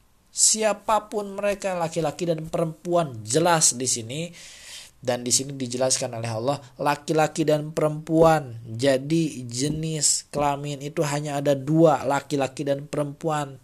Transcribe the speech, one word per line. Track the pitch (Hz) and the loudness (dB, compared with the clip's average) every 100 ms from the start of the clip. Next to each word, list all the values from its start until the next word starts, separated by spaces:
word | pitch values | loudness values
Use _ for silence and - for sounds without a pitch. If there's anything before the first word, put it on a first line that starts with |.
| _ _ _ | _ _ _
Siapapun | - - 214 214 202 - 214 214 208 202 | 0 2 4 0 0 0 0 0 -6 -6
mereka, | 196 202 202 196 | -4 -2 -2 -2
laki-laki | 180 165 170 151 - 170 | -2 -2 -2 -2 -2 -2
dan | 156 160 | -2 -4
perempuan, | 165 165 156 175 170 156 113 107 | -2 -2 -4 0 0 0 -4 -2
jelas | 143 175 165 - | 2 4 4 4
di | 120 127 | 2 -2
sini. | 120 110 143 170 - - - - - - _ | -2 -4 -8 -8 -12 -20 -20 -18 -18 -18 _
Dan | 123 123 | -4 -2
di | 123 | 0
sini | 117 139 135 | -2 -2 -6
dijelaskan | 123 123 131 - 127 117 | -6 -2 0 0 -4 -6
oleh | 113 | -6
Allah, | 110 123 143 - - | -4 -2 -4 -6 -4
laki-laki | 147 143 - 156 151 165 151 | -2 -2 0 2 2 0 2
dan | 151 151 | 0 0
perempuan. | 160 151 151 156 160 160 156 135 113 113 | -2 -2 -2 0 6 6 6 0 -12 -10
Jadi | 113 139 135 143 165 156 120 123 | -2 2 2 2 0 0 -4 -8
jenis | 120 147 156 160 156 139 - - | -4 -2 -2 -4 0 0 0 -4
kelamin | 147 147 143 147 139 | -2 0 0 -4 -8
itu | 147 160 | -6 -2
hanya | 147 147 151 139 | 0 -2 -2 0
ada | 143 139 | 2 2
dua, | 131 156 165 135 | 4 6 8 6
laki-laki | - 139 - 143 131 - 143 | 2 -2 0 0 0 -2 -2
dan | 139 | -4
perempuan. | 147 147 147 143 160 151 139 131 | -4 -4 -4 -4 -4 -2 -4 -8